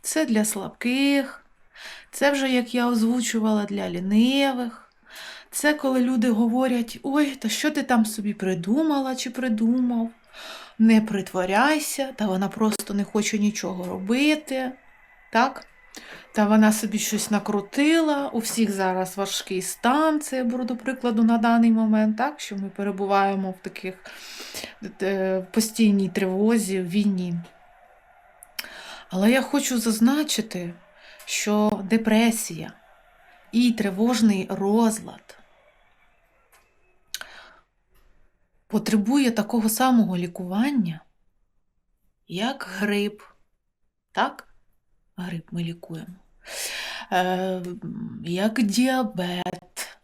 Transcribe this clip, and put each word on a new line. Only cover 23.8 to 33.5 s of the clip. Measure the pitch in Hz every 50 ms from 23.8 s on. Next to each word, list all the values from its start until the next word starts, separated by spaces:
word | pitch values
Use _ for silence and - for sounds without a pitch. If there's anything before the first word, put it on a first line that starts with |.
| - 185 185 - - - - - - - - - - - - - - - - _ - 190 - -
е, | 202 190 196 190 190 190 190 190 185 185
постійній | - 226 220 220 - - 226 208 202 196 196 185
тривозі, | 175 202 196 185 185 190 208 220 233 233 190 185 190 190
в | 185 175
війні. | 170 208 202 208 196 180 180 180 175 170 170 - _ _ _ _ _ _ _ _ _ _ _ _ _ _ _ _ _ _ - _ _ - - - - - - - - - - _ -
Але | 185 190 220
я | 247 269
хочу | - - - 285 277 - 254 240
зазначити, | 214 233 214 220 226 240 277 302 302 302 - - 214 - - 185 175 175 175 - - _ _ - - - - - -
що | - - - - 214 208 208 214 214 214 196 196
депресія | 185 226 226 226 220 214 220 233 233 226 - - - 170 160 165 - - _ _ _ _ _ _ _ _ _ _ _ - _ _ _